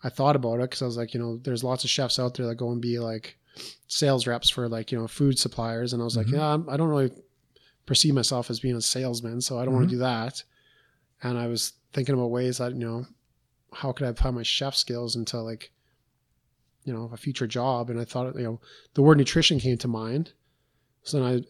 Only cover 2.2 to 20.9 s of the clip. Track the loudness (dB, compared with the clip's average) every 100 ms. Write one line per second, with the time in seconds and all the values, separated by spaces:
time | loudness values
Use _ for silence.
2.2 | -2 -2 -6 -4 -4 -2 -2 -4 -4 -6
3.2 | -10 -20 _ -18 -18 -18 _ 0 4 4
4.2 | 2 2 0 2 -2 -2 -4 -4 -4 2
5.2 | 4 4 0 -2 -4 -2 -2 -2 0 0
6.2 | 2 2 2 2 0 0 2 4 2 0
7.2 | -18 _ _ _ _ _ -2 4 4 4
8.2 | 2 -2 -4 -4 -2 -2 -2 -2 -2 -4
9.2 | -6 -6 -4 -2 0 4 4 2 0 -2
10.2 | -4 -8 -14 _ _ _ _ _ _ _
11.2 | -6 -4 -2 -2 -4 -8 _ -4 0 0
12.2 | 2 0 0 -2 -4 -4 -6 -6 -8 _
13.2 | _ _ _ _ _ -8 -6 -2 -4 0
14.2 | 0 0 -2 -2 -2 -2 -2 -4 -4 -4
15.2 | -4 -6 -6 -10 -14 _ _ _ _ _
16.2 | _ _ _ _ _ _ -8 -8 -8 -8
17.2 | -8 -4 -4 -2 0 0 -2 -4 -4 -4
18.2 | -4 -4 -6 -6 -12 -20 _ 6 10 10
19.2 | 8 4 4 4 2 0 0 -4 -2 -2
20.2 | -4 _ _ _ _ _ _